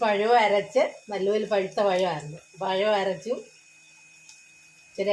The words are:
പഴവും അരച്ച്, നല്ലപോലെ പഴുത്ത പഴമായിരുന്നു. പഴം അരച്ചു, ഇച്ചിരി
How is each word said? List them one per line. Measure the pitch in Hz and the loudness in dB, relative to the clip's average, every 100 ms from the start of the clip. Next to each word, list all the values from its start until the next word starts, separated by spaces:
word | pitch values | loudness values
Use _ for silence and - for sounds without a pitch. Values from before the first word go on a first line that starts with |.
പഴവും | 220 202 220 240 | 0 0 4 4
അരച്ച്, | 208 202 202 254 302 - - | 6 2 0 0 0 -2 -10
നല്ലപോലെ | 196 196 214 202 | -4 0 0 0
പഴുത്ത | 202 190 - 202 | -2 -2 0 0
പഴമായിരുന്നു. | 180 185 151 151 160 - - | 2 0 -2 -8 -16 -18 -10
പഴം | 185 190 214 208 | -4 -2 0 0
അരച്ചു, | 190 175 220 240 - - _ _ - _ - - - - - _ - _ _ | -2 -4 -6 -8 -10 -20 _ _ -20 _ -20 -20 -20 -20 -20 _ -20 _ _
ഇച്ചിരി | - 196 | -6 0